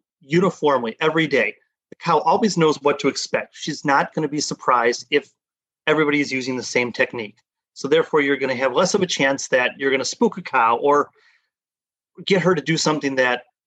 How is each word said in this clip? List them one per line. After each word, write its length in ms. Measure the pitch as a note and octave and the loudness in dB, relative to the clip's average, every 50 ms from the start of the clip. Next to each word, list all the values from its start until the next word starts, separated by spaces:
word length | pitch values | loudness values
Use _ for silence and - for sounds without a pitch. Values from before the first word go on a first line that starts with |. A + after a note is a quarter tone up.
| _ _ _ _ | _ _ _ _
uniformly 760 | _ C3+ D3+ F3 F#3 F3+ - - D#3 D3 C#3 B2+ A#2+ A2+ A2 - | _ -2 0 2 2 2 0 0 0 2 2 2 0 -4 -4 -2
every 280 | D#3+ D#3 D#3 E3 D#3+ C#3+ | -2 0 0 0 0 0
day, 280 | C#3+ B2+ G#2+ G#2 - - _ _ _ _ _ _ | 2 0 0 0 -4 -8 _ _ _ _ _ _
the 60 | - - | -20 -8
cow 220 | - E3+ E3+ D3+ | -2 0 2 2
always 380 | D#3 E3 F#3 G3+ A#3+ G#3 F3 E3+ | 4 2 2 2 2 0 2 2
knows 240 | D#3+ D#3 C#3+ - | 2 2 2 2
what 180 | - C#3+ C#3+ - | 0 0 0 2
to 80 | - C#3 | 0 -2
expect. 480 | C3 - - - - A#2 G#2+ - _ | -2 -2 -6 -4 -4 -4 -4 -6 _
She's 280 | - - - C#3+ - - | -12 -10 -10 -10 -6 -2
not 280 | C#3+ C#3 C#3+ F3 - - | 0 2 2 0 0 -4
gonna 140 | E3 D#3 C#3 | -6 -4 -4
be 140 | D3 D3+ | -4 -4
surprised 640 | - - D3+ - - - B2+ A#2+ A#2 A#2+ A#2 - - - | -4 -6 -8 -4 -2 0 2 2 2 2 0 -2 -4 -4
if 200 | D3+ C#3+ - - _ _ _ _ _ _ _ _ _ _ _ D#3 | -4 -4 -4 -6 _ _ _ _ _ _ _ _ _ _ _ -2
everybody 340 | D#3 D#3 D3+ D3 D3 D3 | 0 2 2 0 0 0
is 100 | C#3+ A2+ | -2 -2
using 240 | C3 C3 B2 C3 B2+ B2 | -4 -6 -6 -4 -6 -6
the 60 | G#2+ | -8
same 280 | - - B2+ B2 A#2+ | -4 -2 -2 -2 -2
technique. 460 | A2+ - C3 - - A#2+ A2 G#2 - _ _ _ _ _ _ _ _ | -2 -2 -2 -2 -2 -8 -10 -12 -14 _ _ _ _ _ _ _ _
So 140 | - - C3+ | -12 -2 0
therefore, 340 | D3 E3 D#3 - - D3+ | 2 2 2 2 0 0
you're 160 | C#3+ C#3 C#3+ C3 | 2 2 0 -2
gonna 180 | C3+ C3 C3 | -2 -4 -2
have 180 | A#2+ C3+ C3 B2 | -2 -2 0 2
less 200 | D3+ F#3 F3 - | 0 0 2 2
of 80 | G3 | 0
a 60 | F#3 F3 | 0 -2
chance 400 | - - C#3+ C#3 C#3 C#3 - - | -2 0 0 0 0 -2 -2 -2
that 220 | - B2+ B2 B2 - - | 0 0 0 0 -2 -2
you're 140 | C3+ C3+ | -2 0
gonna 140 | C3 C3+ B2 | 0 0 -2
spook 320 | - - - A#3+ A3 - F#3+ | -4 -2 0 0 0 0 -4
a 40 | |
cow 360 | F3 - - B2+ A#2 A2+ A#2 A#2 | -8 -4 0 0 2 2 2 2
or 320 | C#3+ C#3+ C#3+ D3 D3+ - _ _ _ _ _ _ _ _ _ _ _ _ _ _ _ _ _ _ _ _ _ - F3 | 2 2 4 2 2 0 _ _ _ _ _ _ _ _ _ _ _ _ _ _ _ _ _ _ _ _ _ -12 -2
get 160 | - G3 F#3 | 0 0 2
her 120 | D3+ F3+ F#3 | 2 2 0
to 60 | D#3 | 0
do 160 | C3+ - E3 D#3 | 0 -2 -2 0
something 380 | - D#3+ D#3 D3 C#3+ C#3 C3+ | 0 0 0 0 -2 -2 0
that, 280 | C3 B2+ B2 B2 B2 - _ _ _ _ | 0 0 0 0 -2 -6 _ _ _ _